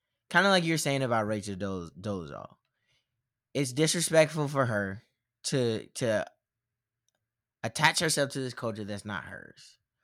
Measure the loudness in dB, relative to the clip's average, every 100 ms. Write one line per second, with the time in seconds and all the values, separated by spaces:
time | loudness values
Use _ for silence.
0 | _ _ 0 4 6 4 4 0 2 0
1 | 2 2 2 -2 -4 -6 -4 -4 -8 -10
2 | -6 -6 -8 -12 -16 _ _ _ _ _
3 | _ _ _ _ _ -4 -2 2 2 2
4 | 4 4 4 2 -2 0 2 2 -2 -6
5 | _ _ _ _ -2 0 0 -2 -6 -4
6 | 0 0 -2 _ _ _ _ _ _ _
7 | _ _ _ _ _ _ -8 2 2 2
8 | 0 0 -2 -2 -8 -6 -8 -6 -8 -10
9 | -8 -10 -10 -14 -18 -20 -20 _ _ _